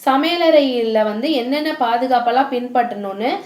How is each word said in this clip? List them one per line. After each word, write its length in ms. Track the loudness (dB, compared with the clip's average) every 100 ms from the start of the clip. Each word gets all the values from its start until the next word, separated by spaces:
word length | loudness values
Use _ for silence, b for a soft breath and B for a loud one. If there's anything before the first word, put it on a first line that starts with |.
| 0
சமையலறையில 1000 | 2 0 2 4 4 4 0 0 0
வந்து 280 | 0 -2 -2
என்னென்ன 400 | -2 -2 -2 -4
பாதுகாப்பெல்லாம் 800 | -2 0 0 2 0 2 0 0
பின்பற்றணும்னு 760 | -4 -2 -2 -2 -4 -8 -6 -4 -4